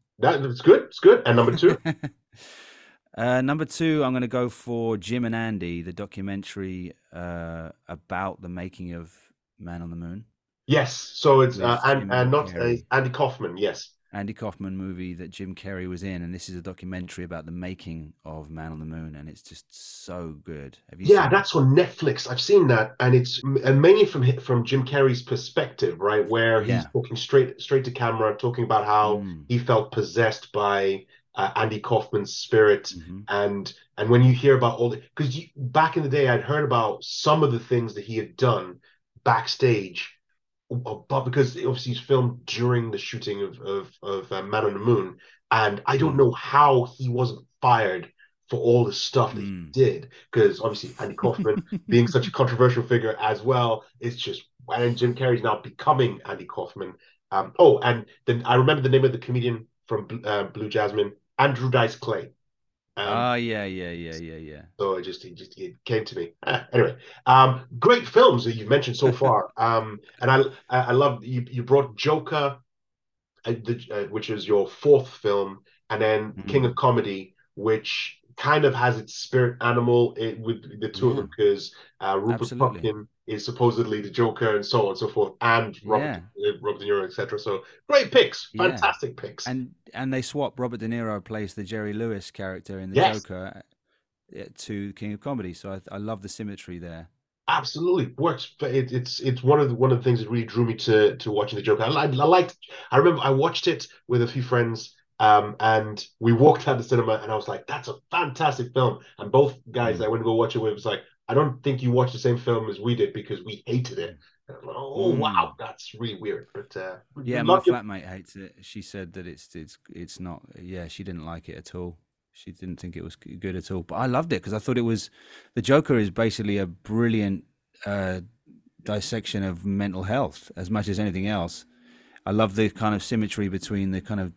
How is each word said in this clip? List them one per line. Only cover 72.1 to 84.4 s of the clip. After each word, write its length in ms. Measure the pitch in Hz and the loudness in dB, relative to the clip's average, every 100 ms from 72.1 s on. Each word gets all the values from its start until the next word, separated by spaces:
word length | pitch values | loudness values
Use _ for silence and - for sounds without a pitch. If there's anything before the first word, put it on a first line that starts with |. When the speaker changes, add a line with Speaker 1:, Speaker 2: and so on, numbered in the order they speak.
| 156 156 151 139 131 _ _ _ _ _ _ _ _ - | 0 0 -2 -2 -4 _ _ _ _ _ _ _ _ -8
Speaker 1:
uh, 60 | |
the, 300 | 113 - 117 - | -6 -6 -8 -6
uh, 120 | 104 101 | -8 -6
which 180 | 107 107 | -8 -6
is 160 | 107 92 | -8 0
your 200 | 104 95 | 0 0
fourth 400 | - 147 135 123 | 0 4 4 4
film, 520 | - 107 101 98 98 _ _ - | -6 0 0 -2 -8 _ _ -8
and 100 | 110 | -2
then 360 | 110 110 107 - | 2 0 -2 -10
Speaker 2:
Mm. 80 | 98 | -2
Speaker 1:
King 200 | 135 123 | 0 2
of 100 | 120 | 2
Comedy, 580 | 127 117 101 95 95 _ _ | 2 2 0 -4 -10 _ _
which 640 | - 104 110 - - - - _ - | -6 -2 0 -2 -8 -8 -12 _ -6
kind 280 | 135 151 | 0 2
of 100 | 143 | 2
has 240 | 120 123 110 | 2 0 0
its 160 | - | -6
spirit 440 | - - 131 123 120 | -14 -2 0 0 0
animal 540 | 120 120 120 120 117 - | 0 0 4 4 2 0
i-, 160 | 113 104 | -6 -6
with 420 | 113 113 - 104 | -6 -6 -8 -10
the 100 | 110 | -10
two 200 | - 127 | 0 0
of 60 | 135 | 0
Speaker 2:
Yeah. 20 | |
Speaker 1:
them, 100 | - - | -4 0
'cause, 360 | 104 98 - - - - | 2 2 -4 -18 -20 -8
uh, 180 | 95 98 | -4 -2
Rupert 320 | 107 117 120 | -2 -4 -4
Speaker 2:
Absolutely. 60 | 123 | -2
Speaker 1:
Pupkin 500 | 127 95 110 107 104 _ - | -2 -2 -6 -6 -10 _ -10
is 180 | 107 | -10
supposedly 560 | - 120 120 113 110 104 | -8 0 2 2 -2 -4
the 80 | 101 | -6
Joker 460 | 90 113 - | -2 0 0